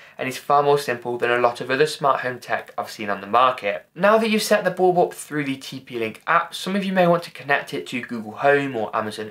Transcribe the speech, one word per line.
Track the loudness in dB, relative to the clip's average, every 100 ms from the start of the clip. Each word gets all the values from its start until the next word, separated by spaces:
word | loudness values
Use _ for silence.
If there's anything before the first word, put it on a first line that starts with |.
| -20 -8
and | -8
is | -6
far | 2 2
more | 4 2
simple | 0 -6 -4 -2
than | 0
a | 4
lot | 2 0
of | -4
other | 0 0
smart | 2 0 0
home | 0 -6
tech | -4 -6 -6 -8
I've | -8
seen | -6 -6
on | -6
the | 0
market. | 4 4 2 -4 -4 -8
Now | 0 4 4
that | 4
you've | 0
set | 2 2
the | 2
bulb | 2 2 4
up | 2
through | -2 -8 -6
the | -4 -6
T | -8 -14
P | -10 -6
Link | -6 -6 0
app, | 0 0
some | -8 -4
of | -2
you | -2
may | 2 4
want | 4
to | 0
connect | -12 -2 -2 -2
it | -8 -6
to | -8
Google | -6 -8 -10
Home | -2 2 2 0
or | -4 -4 -4
Amazon | -4 -6 -10